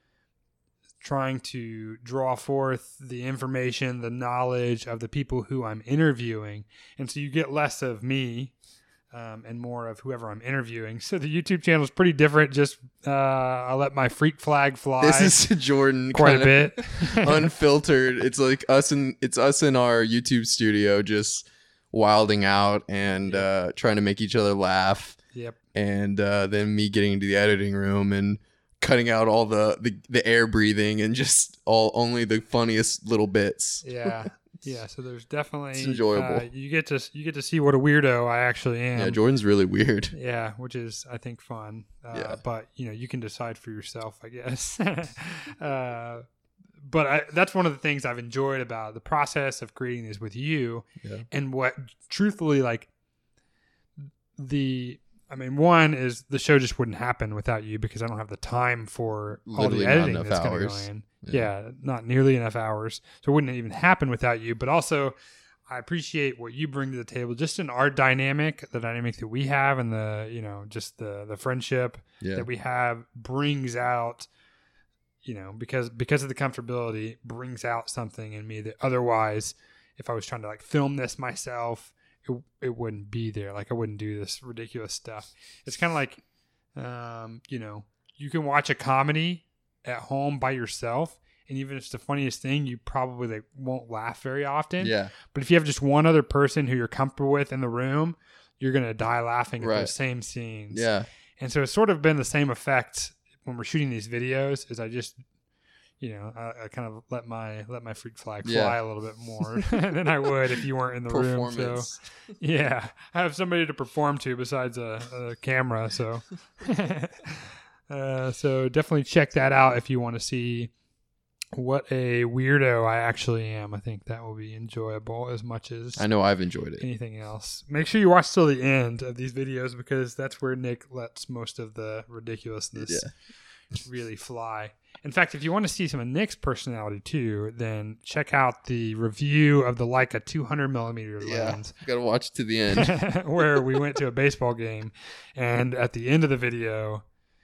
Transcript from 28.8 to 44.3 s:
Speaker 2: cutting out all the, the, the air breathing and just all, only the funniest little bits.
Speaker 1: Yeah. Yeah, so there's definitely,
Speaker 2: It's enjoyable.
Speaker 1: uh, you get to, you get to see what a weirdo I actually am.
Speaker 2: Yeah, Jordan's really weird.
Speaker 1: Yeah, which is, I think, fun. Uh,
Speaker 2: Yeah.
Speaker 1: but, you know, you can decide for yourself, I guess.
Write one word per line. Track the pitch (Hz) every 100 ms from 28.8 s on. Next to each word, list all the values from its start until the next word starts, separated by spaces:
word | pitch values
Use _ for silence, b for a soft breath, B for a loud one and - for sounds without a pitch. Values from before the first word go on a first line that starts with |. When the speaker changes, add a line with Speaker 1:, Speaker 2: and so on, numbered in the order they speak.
Speaker 2:
cutting | - 127 117
out | 113 113
all | 110 110
the, | 107 107 -
the, | 113 98 -
the | 123 113
air | 117 113
breathing | 110 107 104 104 107
and | 107 127
just | 131 - - -
all, | - 113 110
only | - 117 120 110
the | 110
funniest | - 120 113 110 110 - 107
little | 113 104
bits. | 104 101 - - - 135
Speaker 1:
Yeah. | 123 117 113 110 - _ -
Yeah, | 135 123 110
so | -
there's | 127 120 113
definitely, | 151 147 147 139
Speaker 2:
It's | 131 131
enjoyable. | 120 107 104 - 120
Speaker 1:
uh, | 120
you | 131 139
get | 160 156
to, | 139 -
you | 147
get | 151 147
to |
see | - 165
what | 143 139
a |
weirdo | 147 147 139 120 120
I | 120
actually | 123 120 127 117
am. | 123 120
Speaker 2:
Yeah, | 98
Jordan's | 110 117 135 104
really | 101 92
weird. | 98 117 104 - 151
Speaker 1:
Yeah, | 127 117 113 104
which | 127 127
is, | 117 - 127
I | 120
think, | 123 117
fun. | - 113 107 110 - -
Uh, | 120 113
Speaker 2:
Yeah. | - 110
Speaker 1:
but, | 127 113 - -
you | 120
know, |
you | 107 123
can | 131
decide | 110 - 117 110
for | 113
yourself, | 107 - 117 110 -
I |
guess. | 113